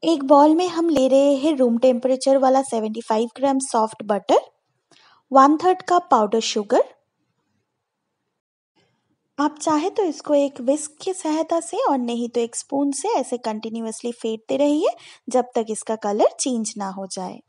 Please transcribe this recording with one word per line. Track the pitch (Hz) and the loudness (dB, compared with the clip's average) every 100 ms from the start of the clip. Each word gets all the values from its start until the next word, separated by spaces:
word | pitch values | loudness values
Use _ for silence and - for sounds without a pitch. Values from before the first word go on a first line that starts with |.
| - | 0
एक | 320 | -2
बाउल | 269 285 302 | 4 6 6
में | 311 359 | 4 0
हम | 330 339 | -2 0
ले | 285 262 | 2 4
रहे | 269 277 | 4 4
हैं | 277 285 294 | 2 0 2
रूम | 254 233 | 2 2
टेम्परेचर | 262 247 262 262 269 269 | 2 2 0 -2 2 2
वाला | 262 262 | 4 2
सेवेंटी | 269 226 214 220 | 0 -4 -6 -8
फ़ाइव | - 220 233 - | -4 -2 -2 -2
ग्राम | 269 269 | -2 -2
सॉफ्ट | 262 240 220 - | -2 -2 -2 -4
बटर, | 208 202 - 339 - _ _ _ _ _ _ _ _ | -6 -6 2 0 0 _ _ _ _ _ _ _ _
वन | 262 269 302 | 6 6 4
थर्ड | 339 370 | 2 0
कप | - 349 349 | 2 0 2
पाउडर | 247 214 226 | 2 2 0
शुगर। | 220 - 208 277 - _ _ _ _ _ _ _ _ _ _ _ _ _ _ _ _ _ _ _ _ _ _ _ _ - | -2 -6 -2 0 0 _ _ _ _ _ _ _ _ _ _ _ _ _ _ _ _ _ _ _ _ _ _ _ _ -4
आप | 294 302 | -4 -2
चाहे | - 302 339 | -2 0 -2
तो | 403 | -2
इसको | 381 294 - | -2 -4 0
एक | 294 277 277 | 0 0 -2
विस्क | 240 294 - _ | -2 -2 -2 _
की | - | -8
सहायता | 370 320 302 320 339 | -6 -4 -2 0 -2
से | 330 381 | -4 -4
और | 508 277 | 0 0
नहीं | 240 233 240 | -2 -4 -4
तो | 240 | -4
एक | 233 - | -4 -6
स्पून | - 277 285 | -6 -4 -2
से | 277 392 | -4 -2
ऐसे | 440 254 240 | -2 -2 -6
कंटिन्यूअसली | 226 214 226 226 226 220 240 | -6 -8 -8 -8 -10 -8 -10
फेंटते | 240 226 220 _ 269 | -8 -6 -8 _ 0
रहिए | 294 294 427 698 - - - | 2 2 0 -4 -14 -20 -4
जब | 254 247 | -2 0
तक | - 214 | -4 -4
इसका | 214 - 220 | -8 -6 -6
कलर | 208 202 320 - | -4 0 0 0
चेंज | - 247 214 - | -4 -4 -6 -8
ना | 196 | -10
हो | 190 196 | -10 -12
जाए। | - 185 202 | -10 -12 -12